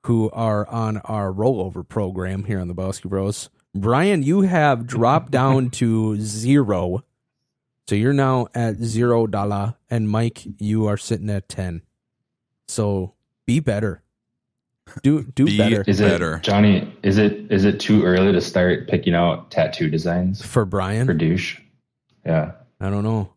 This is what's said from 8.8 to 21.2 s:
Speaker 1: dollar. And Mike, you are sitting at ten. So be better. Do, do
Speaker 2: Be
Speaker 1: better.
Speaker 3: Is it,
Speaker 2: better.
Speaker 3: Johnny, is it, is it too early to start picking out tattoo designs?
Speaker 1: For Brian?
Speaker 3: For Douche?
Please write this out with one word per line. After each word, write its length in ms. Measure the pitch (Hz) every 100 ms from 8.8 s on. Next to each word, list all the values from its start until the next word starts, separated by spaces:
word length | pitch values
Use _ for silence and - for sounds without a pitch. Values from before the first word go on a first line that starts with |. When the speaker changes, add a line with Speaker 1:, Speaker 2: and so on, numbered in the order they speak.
| 117 110 120 117 113
Speaker 1:
dollar. 480 | 98 104 101 101 - _
And 220 | 117 107
Mike, 320 | 107 117 - 107 104
you 260 | 104 107 107
are 100 | 104
sitting 320 | - 113 104
at 180 | 101 -
ten. 320 | - 92 82 _ _ _ _ _ _ _ _ -
So 480 | - 104 98 92 _ _ _ -
be 140 | 131
better. 420 | 147 104 107 82 _ _ _ _ _ _ _ _ - -
Do, 200 | 135 151
do 240 | 131 127 135
Speaker 2:
Be 100 | -
Speaker 1:
better. 280 | 110 113 98
Speaker 3:
Is 120 | 98
it, 100 | 104
Speaker 2:
better. 280 | 85 85 80
Speaker 3:
Johnny, 540 | - 101 107 95 - -
is 140 | 98 98
it, 340 | 104 - -
is 140 | 98
it 160 | 101 95
too 240 | - 107
early 260 | 87 90 95
to 100 | 90
start 460 | - 92 90 80 -
picking 260 | - -
out 360 | 85 85 - -
tattoo 380 | - 78 - 80
designs? 560 | 80 85 87 92 101
Speaker 1:
For 220 | - 127 101
Brian? 400 | 98 95 110 131
Speaker 3:
For 80 |
Douche? 440 | 160